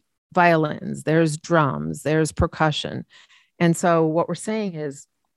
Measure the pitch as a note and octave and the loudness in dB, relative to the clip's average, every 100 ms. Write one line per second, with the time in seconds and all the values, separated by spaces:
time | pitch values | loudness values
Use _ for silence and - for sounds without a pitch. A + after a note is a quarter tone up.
0 | _ _ _ - F3 E3 D3+ - - C#3 | _ _ _ 2 4 4 2 -4 -10 -8
1 | C#3+ D#3+ E3 D3+ - E3+ C#3+ D2+ D#3 D#3 | 0 2 2 0 0 2 2 0 -6 -6
2 | - D#3 D#3 - E3 - D#3 D3+ - - | -2 0 0 0 -2 0 0 0 -6 -10
3 | - - _ _ _ - E3+ E3 F#3 E3 | -12 -18 _ _ _ -2 0 2 2 2
4 | D#3+ D#3+ - E3+ - A3 G#3 D#3+ D3+ C3+ | 2 0 -2 -4 -6 -6 -6 -8 -10 -10
5 | - _ _ | -18 _ _